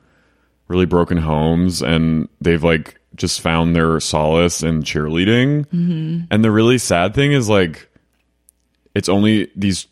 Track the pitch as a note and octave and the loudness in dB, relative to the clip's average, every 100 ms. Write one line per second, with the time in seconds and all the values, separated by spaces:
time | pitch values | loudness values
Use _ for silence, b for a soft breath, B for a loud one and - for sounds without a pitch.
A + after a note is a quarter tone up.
0 | _ _ _ _ _ _ - F2+ F2 F2 | _ _ _ _ _ _ -4 0 2 2
1 | E2+ F2 D#2 D#2 D#2+ E2 F2+ D#2+ D2 E2 | 0 0 0 0 2 2 0 -2 -2 0
2 | D#2+ D#2+ - - F2 E2 E2 D#2+ - - | 0 0 -4 -4 0 2 2 0 -2 -20
3 | _ - F2+ - E2+ E2 E2+ E2+ E2 D#2+ | _ -6 -6 -4 -2 0 2 2 0 0
4 | - D#2 D2+ E2 F2 - D#2+ D#2+ C#2 D#2 | -2 -2 0 2 2 0 -2 -2 -4 -6
5 | D2+ E2 F#2+ A#2+ C3 D3 D3 F3 F3 D#3+ | -4 -2 2 2 2 -2 -4 -4 -2 -4
6 | D#3+ E3+ E3+ G#2+ A2 G#2+ A2+ B2+ - F2 | -4 -6 -2 0 2 4 2 2 0 0
7 | F#2+ B2 C#3+ C#3+ G#2+ G#2 F2 D#2 - _ | 0 0 0 0 2 0 0 -4 -20 _
8 | _ _ _ _ _ _ _ _ _ G2+ | _ _ _ _ _ _ _ _ _ -6
9 | F2+ G2 G#2+ G#2+ - F#2 G2+ F2+ - | 0 2 2 2 -2 -4 -2 -2 -8